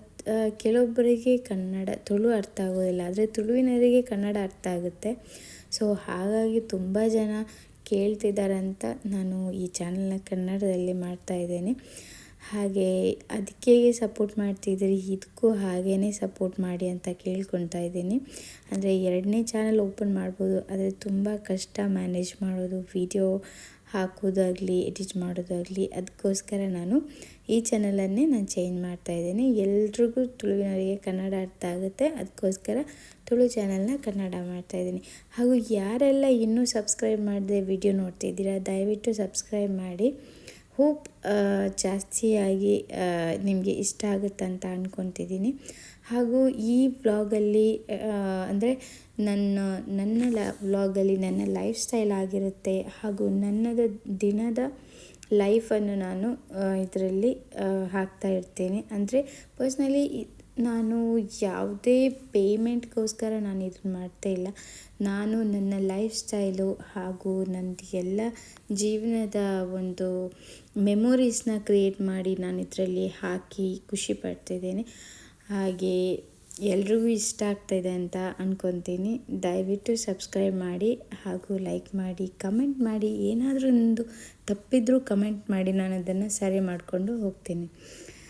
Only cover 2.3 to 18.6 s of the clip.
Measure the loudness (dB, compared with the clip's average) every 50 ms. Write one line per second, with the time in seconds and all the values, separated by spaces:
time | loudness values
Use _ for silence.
2.3 | 2 2 0 -4 -4 -4 -2 -2 0 0 0 2 0 0 -2 -2 0 0 0 0
3.3 | 0 -2 0 2 2 4 4 4 4 6 6 6 6 6 4 2 0 0 0 0
4.3 | 0 0 -2 -4 -6 -6 -6 -4 -4 -2 -4 -4 -6 -4 -4 -4 -4 -4 -10 -16
5.3 | -18 -16 -16 -16 -18 -18 -12 -10 -2 0 2 2 2 0 -2 -4 -4 -2 0 0
6.3 | 2 2 2 2 2 0 0 0 -2 -2 -2 0 2 2 4 4 4 2 2 0
7.3 | -2 -4 -6 -8 -10 -18 -20 -20 -20 -20 -6 -2 0 2 2 2 0 0 0 0
8.3 | 2 2 2 2 0 0 -2 -4 -4 -4 -4 -6 -6 -4 -4 -4 -2 -2 -2 -2
9.3 | -2 -2 -2 -4 -2 -4 -4 -4 -4 -6 -6 -4 -2 -2 -2 -2 -2 -4 -4 -4
10.3 | -4 -2 -2 -2 0 0 2 2 2 2 0 0 -2 -2 -4 -6 -8 -8 -6 -4
11.3 | -4 -2 -2 -2 -2 -2 -2 -2 -2 -4 -6 -14 -18 -18 -18 -18 -20 -20 -20 -20
12.3 | -20 -20 -14 -8 -4 -2 -2 0 2 2 2 2 2 2 2 0 0 -2 -6 -8
13.3 | -6 -6 -6 -8 -10 0 6 8 8 10 8 6 6 4 0 -2 0 -2 -2 -2
14.3 | 0 -2 -2 -2 -2 -2 -2 -2 0 2 2 2 2 2 0 -2 -4 -6 -6 -12
15.3 | -4 2 2 4 4 2 0 0 -2 0 0 0 2 2 2 0 -2 -2 -4 -6
16.3 | -2 -2 -4 -2 -2 -2 -4 -2 -2 -2 -2 -4 -4 -4 -6 -8 -8 -6 -4 -4
17.3 | -4 -2 -4 -4 -4 -4 -4 -4 -4 -4 -4 -4 -4 -4 -2 0 -2 -2 -2 -6
18.3 | -12 -16 -16 -16 -18 -20